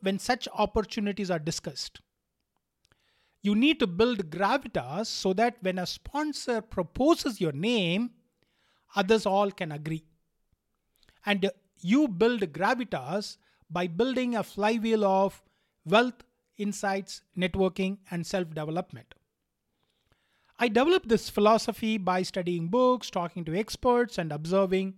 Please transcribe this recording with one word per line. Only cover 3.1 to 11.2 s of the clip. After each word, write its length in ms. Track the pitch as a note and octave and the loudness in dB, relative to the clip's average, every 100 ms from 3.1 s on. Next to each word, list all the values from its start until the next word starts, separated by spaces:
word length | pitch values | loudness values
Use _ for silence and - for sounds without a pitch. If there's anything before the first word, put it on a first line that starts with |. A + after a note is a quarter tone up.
| _ _ _ | _ _ _
You 140 | G3+ | 0
need 260 | G#3 C#4+ D#4+ | 4 4 4
to 60 | G#3+ | 0
build 440 | E3+ A#3 A3 D#3+ | 2 2 2 -4
gravitas 760 | D#3+ G3 C4+ C4 E3+ B2 E3 A3+ | -2 0 0 -2 -6 -4 -6 -6
so 260 | - F#3+ | -4 -2
that 240 | F#3+ A#3+ A#3 | 2 0 0
when 160 | F#3 F#3 | -4 -4
a 80 | F3 | -6
sponsor 760 | - - C#4+ D4+ C#4 - A3+ | -8 -8 -4 -4 -6 -4 -4
proposes 800 | - - E3+ - C#4 E4 D4 G#3 | -4 -6 -6 0 4 4 2 -2
your 120 | E3+ | -4
name, 580 | C#3 G#3 A#3+ E3+ F#3 A#3+ _ _ _ _ _ _ _ _ | -2 0 0 0 0 -2 _ _ _ _ _ _ _ _
others 320 | - G3 A3 G3+ | -2 2 2 4
all 240 | G3 G3+ | 2 0
can 220 | - E3 | -2 -8
agree. 320 | D3+ D3+ D#3+ _ _ _ _ _ _ _ _ _ _ _ _ | -8 -6 -8 _ _ _ _ _ _ _ _ _ _ _ _